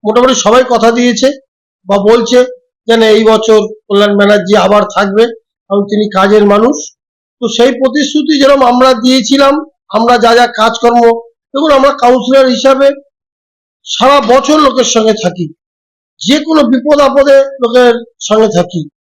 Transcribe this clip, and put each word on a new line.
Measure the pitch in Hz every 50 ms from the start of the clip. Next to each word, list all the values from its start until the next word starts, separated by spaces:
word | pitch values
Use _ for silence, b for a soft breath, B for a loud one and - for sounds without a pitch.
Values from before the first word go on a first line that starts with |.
| -
মোটামুটি | 208 220 240 247 262 254
সবাই | - - 208 226 254 254 247
কথা | 247 226 214 233
দিয়েছে | 233 240 240 247 233 - - 269 294 277 _ _ _ _ _ _ _ _ _
বা | 185 202 196 196 208
বলছে | 226 247 226 233 247 247 254 254 - - _ _ _ _ _
যেন | - 226 233
এই | 220 220 214 214 226
বছর | 220 220 214 220 220 220 214 202 202 - - _ _
কল্যাণ | 202 202 208 208 202
ব্যানার্জি | 202 202 202 208 202 180 180 208
আবার | 208 180 190 208 208
থাকবে, | 202 - - 175 208 196 190 214 226 233 226 - _ _ _ _ _ _
কারণ | 196 202
তিনি | 202 202 214 208 214 208
কাজের | - 190 190 196 208 214 208
মানুষ। | 202 202 208 220 254 294 - - - _ _ _ _ _ _ _ _ _ _
তো | 240 226
সেই | - - 233 269
প্রতিশ্রুতি | 262 233 262 262 233 294 285 - - 302 294 302 311 277
যেরকম | 277 269 285 269
আমরা | 262 240 247 247 254 262 254
দিয়েছিলাম, | 226 214 254 254 262 214 - 269 269 277 277 285 311 311 - _ _ _ _
আমরা | - 214 226 233 247 233
যা | 214 233 233
যা | 240 247
কাজকর্ম, | 233 - - 214 233 226 - - 233 233 240 233 233 233 233 -
দেখুন | - _ _ _ _ - 277 302 311
আমরা | 285 269 262 277 277 269
কাউন্সিলর | - 240 254 254 202 247 269 269 262
হিসাবে | 262 247 - - 269 269 262 277 277 285 - _ _ _ _ _ _ _ _ _ _ _ _ _ _ _ _ _
সারা | - - - 226 254 285 285
বছর | 240 208 247 269 262 - 302 311
লোকের | 302 269 240 262 240
সঙ্গে | - - 233 214 220
থাকি, | 208 214 - 180 175 175 170 151 - _ _ _ _ _ _ _ _ _ _ _ _ _ -
যে | 196 269 311 302
কোনো | 320 320 311
বিপদ | 285 226 262 247 247 294 302 285
আপদে | 285 269 254 285 277 285 277 277
লোকের | 277 - - 269 247 226 240 247 247 240 233 240 233 _ _ _
সঙ্গে | - - 214 214 220 214 214
থাকি। | 175 175 175 - 170 147 - _ _